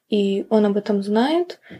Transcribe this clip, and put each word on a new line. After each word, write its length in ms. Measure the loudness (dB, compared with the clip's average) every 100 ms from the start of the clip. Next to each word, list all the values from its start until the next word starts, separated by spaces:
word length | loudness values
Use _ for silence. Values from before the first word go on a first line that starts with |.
| _
И 380 | 0 0 -2 0
он 160 | 2 2
об 100 | 0
этом 260 | -2 -2
знает, 580 | 0 0 2 0 -2 -10 -20